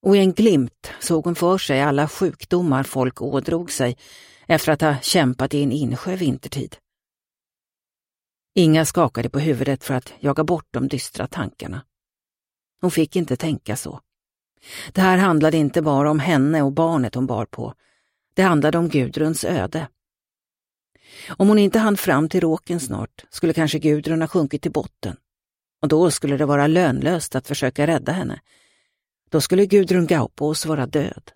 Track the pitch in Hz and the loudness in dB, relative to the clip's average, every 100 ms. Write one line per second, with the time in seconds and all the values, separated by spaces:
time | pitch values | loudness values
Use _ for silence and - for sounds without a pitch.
0 | - 202 190 175 220 165 120 _ - - | 4 4 4 4 4 4 0 _ -20 -14
1 | - 165 170 - 175 190 - 135 143 139 | -2 -2 0 -2 0 0 0 0 2 0
2 | 151 - 185 - - 180 175 135 135 139 | -2 -2 -4 -4 -2 0 2 0 -2 -2
3 | 127 - 127 139 - 165 175 - 123 123 | -4 -4 -4 -4 -2 -4 -4 -4 -4 -4
4 | - - - _ _ 160 - 147 156 143 | -12 -20 -20 _ _ -2 2 0 2 0
5 | - 190 135 127 135 147 143 131 131 123 | 0 2 2 0 -2 -2 -2 -2 -2 -4
6 | - 185 165 127 - 139 - - _ _ | -6 -4 -2 -4 -6 -10 -10 -12 _ _
7 | _ _ _ _ _ _ _ _ _ _ | _ _ _ _ _ _ _ _ _ _
8 | _ _ _ _ _ - 165 156 160 - | _ _ _ _ _ 2 4 4 2 0
9 | 151 - 120 135 156 127 135 135 - 131 | 0 0 -4 -2 -2 -2 -2 -4 -4 -6
10 | - - 143 139 156 175 - 131 135 160 | -6 -6 -4 -2 0 -2 -4 -6 -4 -4
11 | - - - - 110 - - - - _ | -8 -10 -10 -8 -10 -8 -12 -12 -16 _
12 | _ _ _ _ _ _ _ _ 180 165 | _ _ _ _ _ _ _ _ -2 0
13 | 156 185 170 127 160 147 - 107 - - | 0 -2 -2 -4 -2 -4 -6 -8 -8 -14
14 | _ _ _ _ _ _ - - - - | _ _ _ _ _ _ -20 -16 -8 0
15 | 190 185 196 160 156 160 147 175 156 135 | 4 4 4 4 4 4 2 2 2 2
16 | 147 156 143 156 135 160 139 143 165 165 | 2 0 0 2 2 2 0 0 0 0
17 | 123 123 127 113 110 - 113 - _ _ | -2 -2 -4 -4 -6 -8 -12 -12 _ _
18 | _ _ _ - 190 160 147 170 170 151 | _ _ _ 0 2 4 2 2 0 0
19 | 127 - 156 165 - 170 98 156 156 _ | -2 -2 -2 -2 -4 -4 -4 -6 -10 _
20 | _ _ _ _ _ _ _ _ _ _ | _ _ _ _ _ _ _ _ _ _
21 | _ - - - 196 214 202 226 220 208 | _ -20 -18 2 4 6 4 4 2 0
22 | - 139 156 185 170 160 - 175 131 - | 2 0 2 0 0 -2 -2 -6 -6 -8
23 | - - - - 170 160 156 156 156 151 | -10 -14 -20 -4 -2 0 0 0 0 0
24 | 151 160 160 185 143 147 - - - _ | 0 -2 0 0 0 -2 -4 -4 -6 _
25 | - - _ _ _ _ _ _ 147 151 | -12 -12 _ _ _ _ _ _ 2 4
26 | 175 147 147 139 147 143 143 165 180 131 | 4 2 -2 -2 0 2 2 2 2 0
27 | 135 175 - 131 - 143 131 - 147 160 | -2 -2 -4 -8 -6 -4 -4 -2 0 0
28 | 131 180 127 - _ _ _ _ _ _ | -2 -6 -6 -10 _ _ _ _ _ _
29 | _ _ _ 160 - 185 202 202 185 185 | _ _ _ -2 0 2 4 4 4 2
30 | 165 170 120 - 147 156 160 151 127 151 | 2 2 0 -4 -4 -4 -4 -4 -2 -2
31 | 143 - - | -4 -8 -20